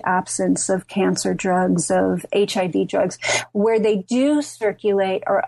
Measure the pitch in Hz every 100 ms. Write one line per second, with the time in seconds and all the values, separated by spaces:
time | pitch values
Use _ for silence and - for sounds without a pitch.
0 | - 185 - - 185 185 - 190 - 202
1 | 180 185 190 180 190 180 185 175 - 185
2 | 190 180 - 196 202 214 185 190 185 196
3 | 180 - - - - 208 220 226 208 208
4 | - 247 277 294 294 - 214 190 214 196
5 | 190 190 - 196